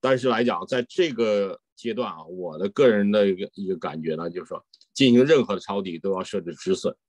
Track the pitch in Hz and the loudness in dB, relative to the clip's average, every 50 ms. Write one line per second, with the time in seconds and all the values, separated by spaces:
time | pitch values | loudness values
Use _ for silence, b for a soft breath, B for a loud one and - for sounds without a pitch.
0 | - 127 131 127 120 131 117 113 120 120 101 85 90 - 131 127 123 _ - - | 4 2 2 2 2 0 2 2 2 0 0 -2 -4 -4 -2 -2 -2 _ 0 0
1 | 180 160 127 113 117 110 104 101 101 95 87 - _ _ _ _ - 120 110 113 | 0 0 0 -2 0 0 2 0 0 -2 -6 -12 _ _ _ _ -8 -8 -6 -4
2 | 120 104 85 80 78 80 90 92 90 85 78 76 92 101 - - - 123 110 104 | -6 -6 -8 -12 -16 -16 -12 -10 -10 -10 -6 -6 -6 -4 2 4 4 6 6 4
3 | 101 101 104 107 101 98 95 90 98 - _ - 101 92 95 82 - 82 73 82 | 2 2 2 2 2 2 0 -2 -6 -12 _ -10 -6 -6 -6 -6 -6 -10 -10 -6
4 | 78 80 78 78 85 85 85 90 82 - - - _ _ _ _ _ _ _ - | -6 -6 -6 -6 -6 -8 -10 -10 -12 -12 -14 -14 _ _ _ _ _ _ _ 2
5 | 139 127 120 123 127 147 160 143 113 - 101 92 - - 101 101 98 92 82 82 | 4 6 6 6 6 6 6 4 4 0 -4 -6 -6 -6 -6 -6 -4 -6 -10 -6
6 | - 98 95 92 92 - - 98 85 85 80 - - 92 95 - - - - _ | -4 -4 -4 -2 -4 -6 -6 -8 -6 -8 -12 -8 -2 -2 -2 0 -2 -6 -6 _
7 | _ | _